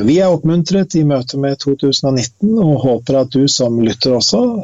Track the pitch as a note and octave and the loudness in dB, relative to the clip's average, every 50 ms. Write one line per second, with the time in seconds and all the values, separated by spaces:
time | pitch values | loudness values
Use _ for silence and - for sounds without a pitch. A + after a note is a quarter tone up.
0 | G#2 A2 C#3+ F3 F#3+ F#3 F3 D#3+ - D#3 E3 F3 E3+ - F3+ G3 F#3+ - - E3 | 0 2 2 2 4 2 2 0 0 0 0 0 0 0 0 0 0 0 0 0
1 | D#3 D3 C#3+ C3 B2 B2+ - C#3 C#3 C#3 C#3 - - C#3+ C#3 C3+ - C#3 C3 - | 2 2 2 0 -2 -4 -6 -4 -2 -2 -4 -2 -2 -2 -2 0 0 0 0 0
2 | - C#3 C3+ C3 A#2 - - _ - G#3 A3 A3+ G3+ D#3 D3 B2+ A2 C3+ B2 A2+ | 0 -2 0 -2 -2 -4 -6 _ -2 0 2 2 2 2 2 2 2 0 0 0
3 | A#2+ - C3+ C3+ C3 B2+ - C3 C3+ C#3+ - - C3 A#2+ A#2 A#2 A#2 A2 G2+ - | -2 -2 0 0 0 0 0 0 0 0 0 0 -2 -2 0 0 0 0 0 -2
4 | - C3 B2+ A#2+ - - - G#3 B3 B3 A#3 G#3+ | -2 0 0 0 0 0 0 0 0 0 -2 -4